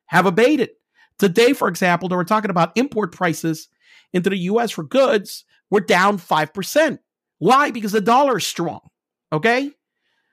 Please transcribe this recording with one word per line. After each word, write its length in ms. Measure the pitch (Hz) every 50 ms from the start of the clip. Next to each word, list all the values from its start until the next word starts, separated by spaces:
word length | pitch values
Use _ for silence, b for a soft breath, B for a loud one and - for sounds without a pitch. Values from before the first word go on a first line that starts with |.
| _
have 180 | - - 180 180
abated. 460 | 196 170 214 233 269 311 262 208 - - _ _ _ b b b b b
Today, 360 | b 202 196 170 220 233 254 277
for 160 | - - 208
example, 400 | 170 - 190 180 170 165 185 180
they 80 | 180
were 80 | 180 170
talking 260 | - 214 214 208 196
about 240 | 170 175 165 170 -
import 360 | 220 269 294 - 214 208 170 -
prices 560 | - 185 170 156 - - 165 160 - - - b b b b b b b b
into 180 | b 180 170 -
the 80 | 196
U 220 | 190 175 185 208 233
S 120 | 233 214
for 120 | - 202 156
goods 640 | 131 - 262 269 - 226 214 196 - - - - _ _ _ _ -
were 100 | - 208
down 380 | - - 196 180 190 202 208
five 360 | 175 - - 175 156 156 - -
percent. 460 | 202 180 - - 294 320 285 165 - _ _ _ _ _ _ _ -
Why? 320 | 151 202 254 285 294 -
Because 220 | 220 240 214 202 202
the 80 | 220
dollar 360 | 185 226 233 262 294 277 240 170
is 60 | -
strong, 360 | - - - 175 156 - - - _ _ _ _ _ _ _ _ -
okay? 400 | 156 151 180 226 240 262 277 285 - _ _ _ _ _ _ _ _ _ _ _